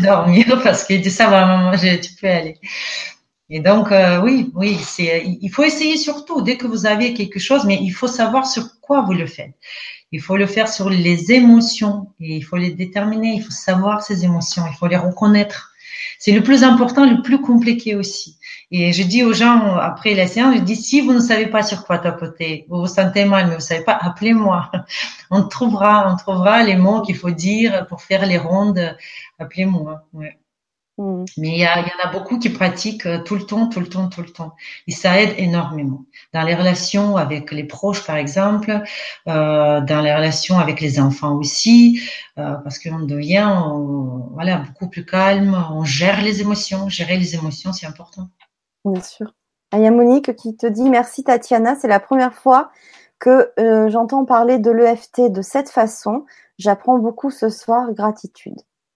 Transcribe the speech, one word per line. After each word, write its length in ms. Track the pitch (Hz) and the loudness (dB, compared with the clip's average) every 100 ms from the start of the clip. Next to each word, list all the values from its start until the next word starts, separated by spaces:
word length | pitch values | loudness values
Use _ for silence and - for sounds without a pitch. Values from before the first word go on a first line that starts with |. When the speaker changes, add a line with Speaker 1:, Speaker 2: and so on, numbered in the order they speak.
Speaker 1:
dormir 600 | 190 185 175 180 233 254 | 2 4 4 4 4 2
parce 220 | 220 - | 2 0
qu'il 160 | - 190 | 0 -2
dit : « 100 | 190 - | 0 2
Ça 80 | 220 | 4
va, 180 | 190 185 | 6 4
maman, 300 | 185 180 185 | 4 2 2
je, 200 | 185 175 | 2 0
tu 180 | - | -4
peux 140 | - 196 | -6 -2
aller. » 320 | 170 160 160 190 - - - - - _ _ - | -2 -4 -12 -14 -12 -10 -10 -14 -18 _ _ -12
Et 80 | 156 | -2
donc, 320 | 180 214 214 | 2 2 4
euh, 300 | 196 180 180 | 4 4 4
oui, 320 | 220 262 - | 2 2 0
oui, 240 | 175 202 185 | -2 -2 -2
c'est, 440 | 139 - 170 165 185 | -6 -6 -2 -2 -4
il 220 | 175 190 | -6 -4
faut 160 | 220 | 0
essayer 320 | 302 302 311 311 | 0 0 -2 -2
surtout 460 | 302 294 - 320 | -4 -8 -6 -4
dès 140 | 202 254 | -2 -2
que 120 | 247 | -4
vous 180 | 226 208 | -2 0
avez 260 | 208 240 | 0 0
quelque 280 | 233 196 196 | -4 -8 -6
chose, 240 | - 277 | 0 0
mais 140 | 208 190 | 2 0
il 80 | 185 | -2
faut 160 | 180 254 | -4 -6
savoir 400 | - 226 262 262 | -2 0 0 -2
sur 340 | 233 233 _ | -4 -8 _
quoi 200 | - 285 | -2 0
vous 140 | 202 | 0
le 120 | 175 165 | -2 -4
faites. 280 | - 151 - - - - - _ | -10 -18 -20 -20 -18 -18 -20 _
Il 80 | 156 | -12
faut 160 | 143 190 | -4 0
le 100 | 196 | 0
faire 220 | 208 220 | 0 -2
sur 220 | 220 196 | -2 -2
les 420 | 185 175 170 175 | 0 2 0 4
émotions 800 | 254 240 233 233 - 208 202 190 - | 6 8 8 6 0 -2 -4 -8 -14
et 160 | 160 156 | -10 -10
il 60 | |
faut 140 | 151 180 | -6 -4
les 140 | 180 | -4
déterminer, 640 | 175 185 202 208 220 226 | -4 -6 -4 -4 -2 -2
il 80 | 214 | -4
faut 80 | - | -8
savoir 520 | - - 185 196 208 | -8 -2 0 0 -2
ces 220 | 208 190 | -4 -2
émotions, 380 | 175 170 - - 165 | 0 0 -2 -6 -6
il 60 | 139 | -4
faut 100 | 175 | -2
les 100 | 180 | 0
reconnaître. 760 | 180 180 208 208 208 - - _ - - - - | -2 0 4 4 2 -6 -18 _ -20 -14 -14 -4
C'est 120 | - | 2
le 100 | 208 | 4
plus 220 | - 269 | 6 6
important, 440 | 262 240 240 - 269 | 6 6 4 4 6
le 140 | 226 | 4
plus 180 | - 277 | 2 0
compliqué 540 | 262 233 233 233 220 | 4 2 4 0 -2
aussi. 440 | 202 196 - - 156 - - _ | -4 -6 -10 -16 _ -20 -20 _
Et 200 | 180 175 | -2 0
je 120 | 175 | 0
dis 180 | 185 226 | 0 2
aux 100 | 233 | 2
gens, 440 | 196 233 240 208 180 | 4 4 4 4 0
après 380 | 165 - 220 | -2 -4 0
la 120 | 196 180 | 2 0
séance, 300 | 226 262 226 | 2 2 2
je 40 | |
dis, 120 | 180 | 0
si 260 | 226 - 277 | -4 0 2
vous 140 | 254 | 4
ne 60 | 240 | 4
savez 260 | 233 214 220 | 4 0 0
pas 160 | 220 | 0
sur 240 | 208 196 - | -2 -4 -4
quoi 120 | 175 | -4
tapoter, 680 | 175 170 165 - 160 156 - | -4 -6 -8 -8 -8 -8 -8
vous 120 | 175 | -6
vous 60 | 180 | -2
sentez 360 | 196 190 202 | 0 0 2
mal, 220 | 202 196 175 | 2 4 2
mais 80 | |
vous 60 | 165 | 0
savez 240 | - 165 | -4 -4
pas, 120 | 160 - | -2 -2
appelez-moi. 720 | 175 175 214 226 208 175 147 180 - - | -2 -2 0 2 2 0 -2 -8 -10 -10
<laughs> 300 | - - - | -12 -14 -2
On 140 | 190 | 0
trouvera, 680 | 202 - 240 208 202 208 196 | 0 -2 -2 2 4 4 2
on 40 | 180 | -2
trouvera 480 | - 185 190 226 | -2 0 4 4
les 120 | 226 185 | 4 4
mots 260 | 185 220 | 4 2
qu'il 140 | 196 147 | -2 -6
faut 140 | 175 | -6
dire 560 | 165 180 214 226 190 - | -4 -2 0 0 -2 -6
pour 160 | 170 | -12
faire 240 | - 190 196 | -4 -2 0
les 100 | 175 | 0
rondes. 600 | 165 190 208 180 170 - - - - - | 0 0 0 0 -4 -8 -18 -20 -20 -18
Appelez-moi. 640 | 160 - 190 175 151 156 _ | -12 -4 -2 -2 -4 -12 _
Ouais. 260 | 156 151 - _ _ _ _ _ - | -18 -18 -18 _ _ _ _ _ -12
Speaker 2:
Mhm. 280 | 196 180 185 - | -8 -8 -8 -8
Speaker 1:
Mais 120 | 156 | -4
il 80 | 170 | 0
y 60 | |
a, 140 | 170 175 | 0 0
il 80 | 175 | -2
y 180 | 175 | -6
en 40 | 180 | -6
a 40 | |
beaucoup 260 | 185 - 247 | -8 -6 -4
qui 80 | 208 | -4
pratiquent, 580 | - 180 180 214 208 175 | -2 -2 -2 -8 -8 -6
euh, 160 | 170 | -6
tout 140 | - 202 | -6 -8
le 80 | |
temps, 240 | - 208 233 | -6 -4 -2
tout 100 | 185 | -4
le 100 | 170 | -6
temps, 200 | 185 185 | -6 -6
tout 120 | 175 | -8
le 100 | 170 | -14
temps. 260 | - 160 - - - - | -14 -16 -16 -20 -18 -14
Et 40 | |
ça 280 | 156 185 190 | -4 0 2
aide 140 | 214 214 | 0 0
énormément. 640 | 180 170 143 151 139 135 - - - | -2 -2 -4 -6 -6 -8 -12 -20 -12
Dans 80 | 160 | -6
les 140 | 160 170 | -2 0
relations 600 | 180 180 - 202 202 196 | 0 -2 -2 -2 0 0
avec 360 | 143 147 143 | -2 -6 -8
les 120 | 151 | -10
proches, 400 | 143 - 202 196 | -10 -6 -6 -4
par 120 | - 151 | -6 -6
exemple, 640 | 143 165 202 208 208 208 208 - - - - | -4 -2 0 0 -2 -4 -6 -12 -14 -12 -4
euh, 520 | 156 151 151 147 147 | -2 0 2 2 2
dans 200 | 139 151 | 0 0
les 120 | 151 | 0
relations 460 | 151 156 151 - 180 | 0 0 -2 0 2
avec 220 | 151 151 | 2 -2
les 180 | 151 135 | -2 0
enfants 360 | 135 135 151 147 | 0 0 -2 -4
aussi, 640 | 147 - 220 233 240 240 - - - - | -4 -2 6 8 8 6 -2 -14 -16 -12
euh, 160 | 147 143 | -10 -10
parce 160 | 143 139 | -12 -14
qu'on 180 | 170 160 | -10 -8
devient, 500 | 151 143 147 190 208 | -6 -6 -2 0 2
euh, 760 | 190 156 147 143 143 131 127 123 | 0 -2 -4 -6 -6 -6 -8 -12
voilà, 240 | 139 175 175 | -6 -4 -4
beaucoup 320 | 139 - 180 | -4 -12 -12
plus 180 | - 170 | -12 -6
calme, 500 | 185 190 202 196 185 160 | 0 2 2 2 0 -2
on 140 | 156 | -4
gère 360 | 156 131 180 202 | -4 0 0 0
les 200 | 208 202 | -2 -2
émotions. 480 | 208 208 - 190 196 | -2 -4 -4 -6 -6
Gérer 280 | 180 165 185 | -6 -4 -2
les 200 | 170 165 | -2 -4
émotions, 360 | 156 143 185 | -8 -8 -10
c'est 140 | 185 160 | -10 -12
important. 420 | 156 165 - 185 _ _ _ _ _ | -16 -20 -18 -20 _ _ _ _ _
Speaker 2:
Bien 180 | 202 185 | -6 -6
sûr. 320 | 180 - 214 _ _ _ _ | -8 -14 -16 _ _ _ _
Ah, 80 | 208 | 2
il 60 | |
y 20 | 220 | 4
a 40 | |
Monique 440 | 240 240 269 277 | 6 6 4 0
qui 220 | 226 226 220 | -8 -10 -6
te 100 | 233 | -4
dit : « 220 | 208 262 | 0 2
Merci 320 | 247 247 - | 2 0 -4
Tatiana, 540 | 269 240 - 233 226 277 | 0 0 0 0 0 -2
c'est 80 | 240 | 0
la 120 | 202 | 0
première 340 | - 269 254 | 0 0 0
fois 360 | - 269 254 311 _ _ - _ _ | -2 2 2 2 _ _ -20 _ _
que, 300 | 254 262 - - | 4 4 4 0
euh, 280 | 226 220 214 | 2 2 2
j'entends 360 | 220 226 269 | 0 -2 -2
parler 340 | 254 240 233 254 | 2 2 2 2
de 120 | 220 | 2
l'E 260 | 233 233 233 | 2 2 0
F 160 | - | -4
T 180 | - 247 | 0 0
de 120 | 190 | 0
cette 260 | 190 269 277 | -4 -6 -4
façon. 560 | - 220 - 214 240 - _ _ - | -2 -2 -2 -8 -8 -8 _ _ -6
J'apprends 400 | 190 202 240 254 | -2 0 0 0
beaucoup 320 | 220 233 277 | 0 -4 -8
ce 200 | 269 220 | -4 -6
soir, 420 | 220 - 233 247 | -4 -2 -2 -2
gratitude. » 640 | 214 208 214 - _ - - - _ _ | -4 -4 -6 -12 _ -20 -20 -20 _ _